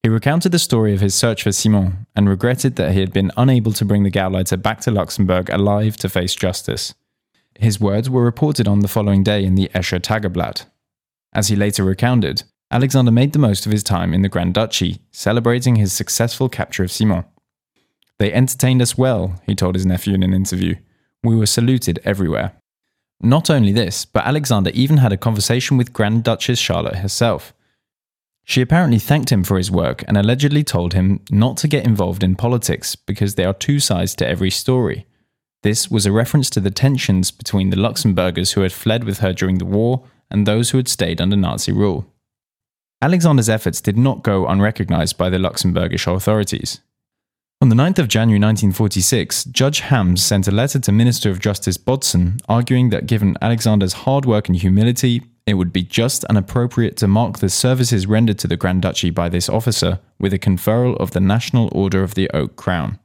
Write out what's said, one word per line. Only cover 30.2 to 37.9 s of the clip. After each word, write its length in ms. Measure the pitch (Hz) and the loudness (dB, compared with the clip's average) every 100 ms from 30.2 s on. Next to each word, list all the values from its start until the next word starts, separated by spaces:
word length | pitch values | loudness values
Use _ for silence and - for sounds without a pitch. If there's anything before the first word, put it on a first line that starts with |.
| 104 127 143 147 | 2 2 2 0
told 300 | 151 87 87 | 0 -2 0
him 260 | 92 92 98 - | 2 2 0 0
not 260 | 101 123 - | 0 2 0
to 100 | 151 | -2
get 180 | 143 117 | 0 2
involved 380 | 104 90 90 | 2 0 0
in 120 | 92 92 | 0 0
politics 600 | 120 123 - - - - | 0 0 -2 -4 -6 -10
because 380 | - 101 101 | -8 -2 -2
there 140 | - 90 | 0 -2
are 60 | |
two 260 | 98 - 143 | -2 -2 -2
sides 340 | - 92 95 - | 0 0 -2 -2
to 120 | 62 | -4
every 240 | 87 95 | 0 -2
story. 560 | - - 127 117 - - _ _ _ _ _ | -2 0 0 0 -4 -12 _ _ _ _ _
This 260 | 104 110 - | -2 -2 -2
was 160 | 113 98 | 0 0
a 60 | |
reference 380 | 107 120 147 127 | 0 2 0 0
to 80 | - | -2
the 100 | 95 | -2
tensions 600 | 90 135 131 - 92 92 | 0 0 0 0 0 0
between 400 | - - 98 95 | -6 -4 -2 0
the 80 | 92 | 0
Luxembourgers 720 | 110 | -2